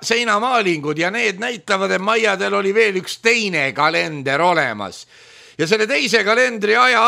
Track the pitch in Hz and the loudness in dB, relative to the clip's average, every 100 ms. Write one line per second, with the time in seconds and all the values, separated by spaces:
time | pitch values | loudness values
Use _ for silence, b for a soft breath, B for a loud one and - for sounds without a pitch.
0 | - 233 233 208 240 247 196 160 147 151 | -2 -2 0 0 0 0 0 -2 -4 -2
1 | 175 220 226 185 240 226 - 196 190 185 | -2 -2 -2 -2 -6 -8 -4 -2 0 -2
2 | 196 226 220 190 202 202 196 208 220 185 | 0 0 0 0 -2 -2 0 2 2 0
3 | 170 - 226 233 208 165 135 113 151 170 | -6 -2 0 2 0 0 -2 0 0 2
4 | 170 147 135 139 175 170 135 107 95 - | -2 -4 -2 2 2 2 0 -4 -8 -12
5 | - B B B B B 160 214 214 285 | -20 B B B B B -2 0 0 -2
6 | 262 220 202 226 254 226 208 226 254 240 | 0 0 2 2 2 0 0 2 4 4